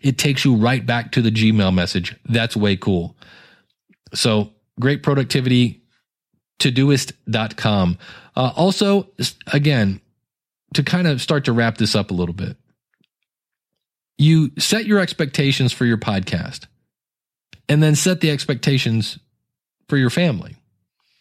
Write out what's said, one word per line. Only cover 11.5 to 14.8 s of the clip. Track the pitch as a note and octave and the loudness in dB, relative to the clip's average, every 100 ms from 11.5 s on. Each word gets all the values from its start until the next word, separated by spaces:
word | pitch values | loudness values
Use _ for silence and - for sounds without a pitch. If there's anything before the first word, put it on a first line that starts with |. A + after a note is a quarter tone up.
wrap | A#2 A2+ G#2+ | 0 0 0
this | G#2+ | 0
up | G#2+ F#2+ | 0 -2
a | F2+ | -4
little | E2+ | -4
bit, | F2 F#2 - _ _ _ _ _ _ _ _ _ _ _ _ _ _ _ - | -6 -10 -10 _ _ _ _ _ _ _ _ _ _ _ _ _ _ _ 0
you | D3+ D#3+ D3+ - | 4 4 2 -2
set | - A3 | -2 -2